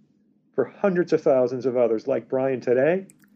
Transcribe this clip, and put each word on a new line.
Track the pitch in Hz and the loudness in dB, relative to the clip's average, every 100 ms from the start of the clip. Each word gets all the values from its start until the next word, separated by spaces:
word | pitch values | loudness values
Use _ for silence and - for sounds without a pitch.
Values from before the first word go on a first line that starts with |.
| _ _ _ _ _ | _ _ _ _ _
for | - 117 | -4 -4
hundreds | - 202 175 170 | -2 -2 0 0
of | 156 | 0
thousands | 160 131 127 131 127 | 2 2 2 -2 -4
of | 123 | 0
others | 117 113 127 | 0 0 -2
like | 123 - | -6 -4
Brian | 131 135 127 | -2 -2 -2
today | 127 123 147 190 190 _ _ | 0 2 2 0 -6 _ _